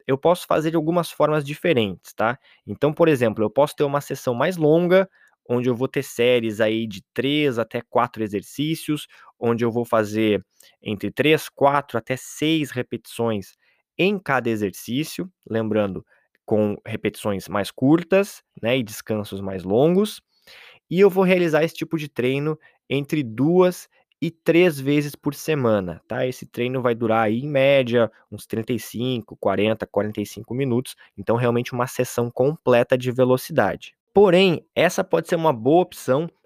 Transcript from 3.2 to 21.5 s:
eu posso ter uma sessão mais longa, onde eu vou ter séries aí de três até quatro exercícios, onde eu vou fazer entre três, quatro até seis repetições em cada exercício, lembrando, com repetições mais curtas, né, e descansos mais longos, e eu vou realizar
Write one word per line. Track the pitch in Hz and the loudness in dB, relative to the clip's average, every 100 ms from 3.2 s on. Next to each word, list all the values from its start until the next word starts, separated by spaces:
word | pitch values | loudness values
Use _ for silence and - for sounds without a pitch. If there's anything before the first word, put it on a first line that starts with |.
| 117 104 | 2 0
eu | 107 | 0
posso | - 147 | 2 0
ter | - | 0
uma | 147 143 | -2 -2
sessão | - 139 - | -4 -8 -4
mais | 120 151 180 | -2 -2 2
longa, | 151 160 175 185 185 _ _ _ - | 4 4 4 4 2 _ _ _ -4
onde | 123 123 | -2 0
eu | |
vou | 117 131 | 0 -2
ter | 143 | -4
séries | 131 - 120 123 113 104 | -6 0 2 2 2 0
aí | 110 110 113 | 0 0 -4
de | 98 - | -8 -12
três | - 131 147 147 117 | -4 -2 2 0 0
até | 113 120 | -4 -6
quatro | - 123 120 - | -4 -2 0 -2
exercícios, | 110 101 - - 151 160 - 151 - - - - | -4 -4 -6 -4 -4 -4 -4 -6 -6 -20 -20 -6
onde | 117 117 | -2 0
eu | 117 | 0
vou | 117 | -2
fazer | 117 113 104 107 110 101 - _ _ _ | 0 0 0 0 2 0 -2 _ _ _
entre | - 104 101 | -8 -6 -6
três, | - 139 151 - | -2 2 0 -2
quatro | - 139 143 - 117 | 0 2 2 -2 -6
até | - 127 | -6 -8
seis | - - 151 160 143 | -8 -6 -2 -2 -2
repetições | 127 120 117 - - 117 107 95 _ _ _ _ - | -6 -8 -8 -10 -6 -4 -4 -6 _ _ _ _ -2
em | 180 202 | -2 -2
cada | - 135 117 | -2 -2 0
exercício, | 110 104 - - 123 156 - 185 _ - | -2 -2 -4 -6 -6 -6 -8 -12 _ -6
lembrando, | 110 110 107 101 92 - _ _ _ - | -4 -2 0 -2 -4 -12 _ _ _ -2
com | 107 107 104 - | 0 0 -2 -8
repetições | 110 107 - 110 98 - | -6 -6 -6 -6 -6 -4
mais | 101 98 | -4 -4
curtas, | - 131 160 175 190 202 - _ - | -2 2 2 2 0 0 -6 _ -8
né, | 110 131 | -2 -2
e | |
descansos | 107 110 - 110 101 98 | -2 -8 -6 -6 -6 -8
mais | 98 95 | -8 -8
longos, | 87 107 151 185 214 - _ _ _ - - - - | 0 2 4 2 0 -4 _ _ _ -20 -20 -20 -6
e | 165 | 4
eu | 196 | 4
vou | 185 | 4
realizar | 185 185 175 | 2 2 2